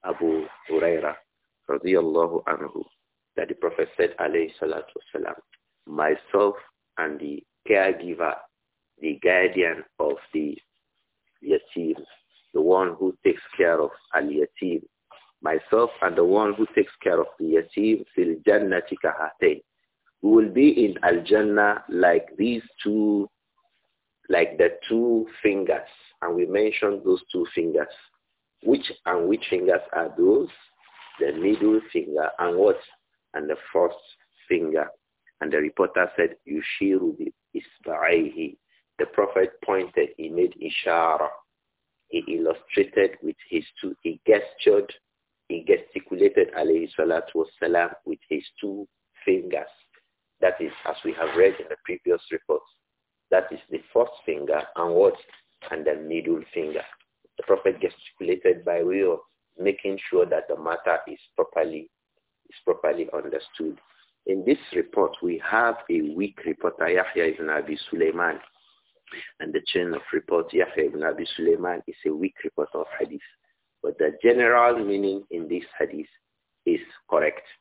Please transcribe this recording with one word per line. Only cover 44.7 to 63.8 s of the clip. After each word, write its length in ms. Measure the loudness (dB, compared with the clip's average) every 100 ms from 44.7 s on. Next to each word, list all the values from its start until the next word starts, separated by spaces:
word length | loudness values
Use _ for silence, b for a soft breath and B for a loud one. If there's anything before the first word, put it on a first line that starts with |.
| 4 2 -10 _ _ _ _ _
he 140 | -10
gesticulated, 880 | 0 0 0 -14 -10 2 4 4 0 0
alayhi 320 | 0 0 -2 -2
salatu 380 | 0 0 -2 -4 -4 _
wassalam, 300 | 0 2 0 -4 -12
with 120 | -12 _
his 160 | -8 -8 _
two 280 | -10 -10 -12 _ _ _
fingers. 440 | 0 0 0 -6 -6 _ _ _ _ _ _ _
That 220 | 0 0
is, 100 | -8 -8 -10
as 100 | -8
we 100 | -8
have 220 | -4 -4 6
read 200 | 4 4
in 80 | -8
the 100 | -12
previous 380 | -10 -8 -2 -2 -2
reports, 360 | -10 _ -4 -4 _ _ _ _ _ _
that 200 | 0 0
is 80 | -10 -10
the 80 | -12 -4
first 200 | 0 0 -2
finger 380 | -6 -6 -2 -4 -4 -6
and 180 | 0
what? 220 | 4 4 2 -12 -20 _ _ -12
And 120 | -4 -4
the 100 | -4
middle 460 | -4 -6 -2 -4 -4
finger. 300 | -8 -6 -8 -10 -18 _ _ _ _
The 60 |
Prophet 360 | 0 2 2 -2
gesticulated 840 | -4 -6 -20 _ -4 0 2 0
by 200 | 0 -2
way 180 | 0 0
of 160 | 0 -2 -8 _ _ -4
making 380 | -4 -2 -4 -8 -2
sure 160 | 0 2
that 200 | 0 -4
the 80 | -6
matter 400 | -4 -4 -2 -2 -4
is 100 | -18 _ -4
properly, 540 | -2 0 -2 -4 -14 _ _ _ _ _ _
is 60 | -12 -4
properly 440 | -2 0 -2 -4
understood. 680 | -6 -6 -8 -10 -10 -10 -10